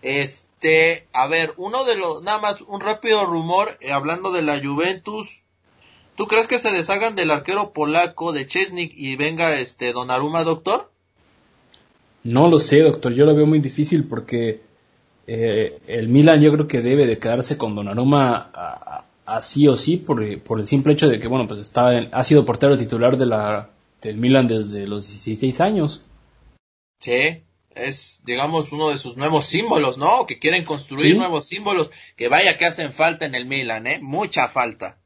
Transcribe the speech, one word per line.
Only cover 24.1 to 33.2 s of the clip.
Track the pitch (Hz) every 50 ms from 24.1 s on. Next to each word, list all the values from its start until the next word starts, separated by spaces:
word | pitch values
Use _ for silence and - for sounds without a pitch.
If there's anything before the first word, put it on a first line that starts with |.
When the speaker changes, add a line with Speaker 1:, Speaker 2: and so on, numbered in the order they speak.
| 107
Speaker 2:
Milan | 107 117 123 131 135 127 117
desde | 113 110 107 104 101 104 98
los | 101 104 104 101 -
dieciséis | 107 101 - 113 110 107 139 131 127 -
años. | 170 202 220 190 156 147 151 - _ _ - _ _ _ _ _ _ _ _ _ _ _ _ _ _ _ _ _
Speaker 1:
Sí, | - 123 120 127 139 156 165 160 _ _ _ _ _ _ _
es, | - 120 139 139 139 - - - - _
digamos, | - 120 123 139 156 165 160 151 -
uno | 147 147 156 151
de | 143 131
sus | - 127 117
nuevos | 127 139 156 160 147 135
símbolos, | - - 165 220 233 196 160 147 131 123 135
¿no? | 143 165 220 - -
Que | - 127 -
quieren | - 151 175 180 165
construir | 160 156 143 139 - 135 139 151 147
Speaker 2:
Sí. | 180 214
Speaker 1:
nuevos | - 180 165 147 147
símbolos, | - 175 202 208 202 202 180 151 - - - - - _
que | - 117 120
vaya | 135 160 196 190 156
que | - 170
hacen | 170 - - 165 143
falta | 131 - 156 165 160 156